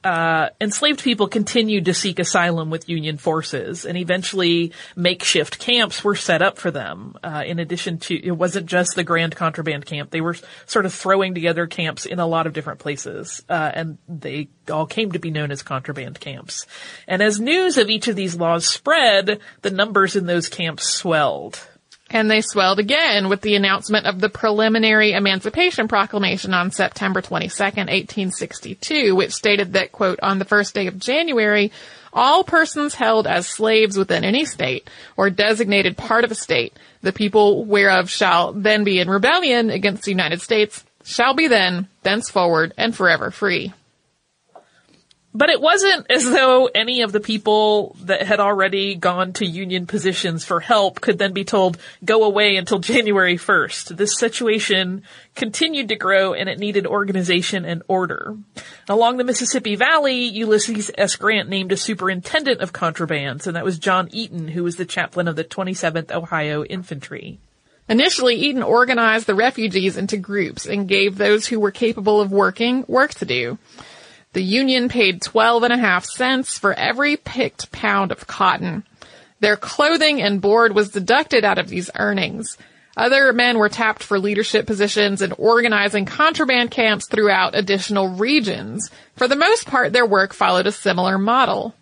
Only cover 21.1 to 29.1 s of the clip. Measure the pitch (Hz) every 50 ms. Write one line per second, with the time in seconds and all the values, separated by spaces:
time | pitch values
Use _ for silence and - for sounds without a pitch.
21.1 | 160 156 147 123 78 69 76 113 - - - - _ _ _ _ - _ _ _
22.1 | - 226 220 214 220 214 214 - - 208 185 185 196 196 214 202 277 302 330 294
23.1 | 214 202 190 190 202 196 - 214 208 202 196 196 190 196 - - 214 214 - 196
24.1 | 196 185 208 214 - - - 220 208 214 220 220 220 226 220 220 214 214 214 214
25.1 | 185 202 202 196 190 190 - 214 - 311 359 359 - - 220 220 233 202 196 -
26.1 | - 214 196 202 190 190 - 190 185 180 175 190 - - 190 175 - - 208 190
27.1 | 190 190 180 - 180 165 - 185 - - 202 196 - 208 190 - - 190 - -
28.1 | - 214 190 185 - - - - - - - - 185 _ - - 311 302 254 202